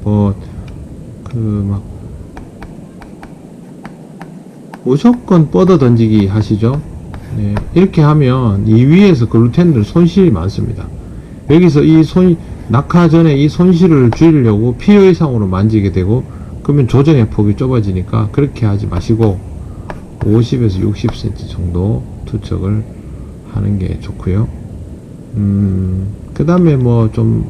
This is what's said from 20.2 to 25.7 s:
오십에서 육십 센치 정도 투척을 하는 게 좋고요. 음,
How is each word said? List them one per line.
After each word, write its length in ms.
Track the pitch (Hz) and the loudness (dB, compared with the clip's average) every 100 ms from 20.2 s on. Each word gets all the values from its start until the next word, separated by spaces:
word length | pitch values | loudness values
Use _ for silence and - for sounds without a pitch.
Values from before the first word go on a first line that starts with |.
| 101 | 0
오십에서 540 | 110 117 135 113 92 | 2 2 0 -2 -2
육십 340 | 98 101 107 - | -4 -4 -6 -6
센치 340 | - 98 - | -8 -8 -10
정도 540 | - 90 87 98 120 - - - | -8 -6 -4 -2 -4 -8 -14 -10
투척을 580 | 110 - 87 92 107 - - - - - - - | -10 -8 -6 -4 -6 -6 -14 -16 -16 -16 -18 -12
하는 280 | 104 101 101 | -6 -4 -4
게 200 | 90 82 | -6 -8
좋고요. 480 | - - - 92 117 - - - - - - - - 107 | -10 -10 -6 -4 -4 -8 -14 -16 -16 -18 -18 -20 -12 -4
음, 720 | 101 101 101 | -2 0 -2